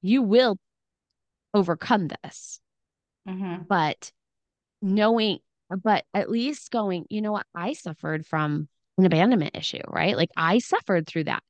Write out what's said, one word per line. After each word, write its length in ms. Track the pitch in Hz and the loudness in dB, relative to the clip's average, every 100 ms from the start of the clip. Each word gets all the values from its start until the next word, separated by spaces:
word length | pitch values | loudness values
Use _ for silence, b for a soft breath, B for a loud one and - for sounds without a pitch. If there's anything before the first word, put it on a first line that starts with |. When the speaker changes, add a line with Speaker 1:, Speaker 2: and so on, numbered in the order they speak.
Speaker 1:
You 200 | 185 254 | 2 2
will 340 | 220 226 254 196 _ _ _ _ _ _ _ _ _ | 4 4 4 0 _ _ _ _ _ _ _ _ _
overcome 580 | 208 180 165 - 220 165 - | 0 2 -2 0 0 0 -8
this. 380 | 147 - - - _ _ _ _ _ _ 196 | -14 -18 -20 -20 _ _ _ _ _ _ -12
Speaker 2:
Mm-hmm. 360 | 185 190 170 175 | -8 -8 -8 -2
Speaker 1:
But 440 | 196 156 - - _ _ _ _ _ _ _ | 2 2 -2 -12 _ _ _ _ _ _ _
knowing, 600 | 196 202 214 233 220 185 _ _ _ 185 | -2 2 4 4 0 -2 _ _ _ -4
but 220 | 214 202 - | 0 0 0
at 160 | 175 - | -4 -2
least 400 | 233 254 294 - | -2 -4 -6 -6
going, 360 | 233 208 180 - | -4 -2 -4 -6
"You 120 | 214 | -6
know 100 | 214 | -4
what? 140 | 208 - - | -6 -8 -8
I 160 | 180 | -8
suffered 520 | 320 - 156 160 156 | -8 -10 -10 -6 -6
from 440 | 160 160 151 147 151 _ _ - | -4 -2 0 -2 -6 _ _ 2
an 80 | 190 | 4
abandonment 500 | 165 202 240 151 - | 6 4 4 0 -6
issue," 260 | - - - | -8 -10 -6
right? 280 | - 160 202 | -2 0 0
Like, 140 | 170 - | -2 0
I 220 | 165 214 | 2 2
suffered 480 | - 403 - 185 160 | 0 -4 0 -2 0
through 180 | 165 | -4
that 180 | 151 60 _ | -4 -4 _